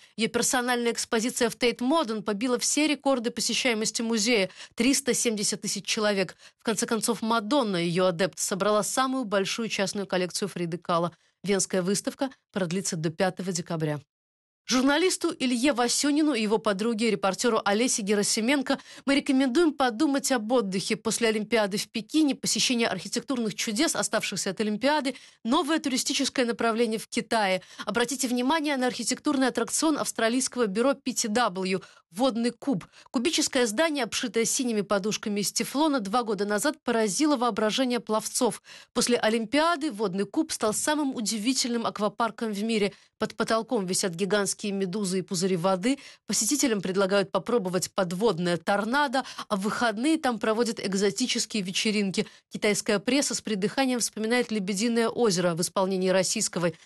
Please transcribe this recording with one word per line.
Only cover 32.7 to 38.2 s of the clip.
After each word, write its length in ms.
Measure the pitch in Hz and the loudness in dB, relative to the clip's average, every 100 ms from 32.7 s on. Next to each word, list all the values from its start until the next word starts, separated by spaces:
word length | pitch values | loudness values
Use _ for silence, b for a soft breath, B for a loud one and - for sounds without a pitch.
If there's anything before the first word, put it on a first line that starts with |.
| 196 - B B | -2 -4 B B
Кубическое 560 | 262 247 320 285 262 240 | -2 0 0 0 2 2
здание, 380 | 214 330 285 | 2 0 0
обшитое 400 | 233 - 247 226 | -2 -4 -2 0
синими 380 | 226 - 247 214 | 0 0 0 -2
подушками 580 | 190 202 208 - 220 208 | 0 0 0 -4 -4 -4
из 120 | 202 | -2
тефлона, 500 | - 233 269 320 277 | -2 -2 0 2 2
два 220 | 196 247 | 0 -2
года 220 | 226 196 202 | -2 -2 0
назад 300 | 208 285 294 | 0 0 -2
поразило 520 | - 226 220 180 302 269 | 0 0 2 2 2 2
воображение 640 | 240 208 214 226 254 240 | 0 0 0 0 0 -2
пловцов. 600 | 233 214 | -2 -4